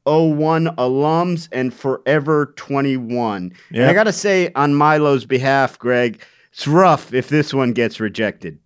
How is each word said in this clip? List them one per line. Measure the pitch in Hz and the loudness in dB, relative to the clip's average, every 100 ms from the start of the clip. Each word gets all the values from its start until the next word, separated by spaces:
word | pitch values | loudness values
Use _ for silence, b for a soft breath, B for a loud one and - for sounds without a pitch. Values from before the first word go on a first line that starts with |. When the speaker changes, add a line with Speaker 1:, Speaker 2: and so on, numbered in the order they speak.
| - | 0
Speaker 1:
oh | 156 165 | 2 2
one | 151 156 160 165 160 | 2 0 0 0 -2
alums, | 127 135 147 165 175 170 - | -2 0 2 0 0 -4 -6
and | 127 127 | -6 -6
Forever | - - 127 - 151 143 151 147 - | -4 -6 -4 0 0 2 0 -2 -6
twenty-one. | - 139 139 131 113 120 117 98 90 B B | -6 -2 -2 -2 -4 -4 -4 -4 -8 B B
And | 113 | 0
I | 127 | 2
Speaker 2:
Yep. | 175 | 4
Speaker 1:
gotta | 220 | 2
say, | - 208 190 175 135 | 0 0 0 0 0
on | 143 143 | 0 2
Milo's | 147 156 147 139 113 | 2 2 2 0 0
behalf, | 127 135 139 131 - | -2 0 2 0 -2
Greg, | 120 123 120 104 B B B | -2 0 0 -4 B B B
it's | - - | -10 0
rough | 165 190 151 - | 4 4 2 0
if | 127 123 | -6 0
this | 151 143 | 0 0
one | 135 127 | -2 -2
gets | 120 117 - | 0 -2 -2
rejected | 110 98 107 - 90 76 | -6 -4 -4 -6 -12 -16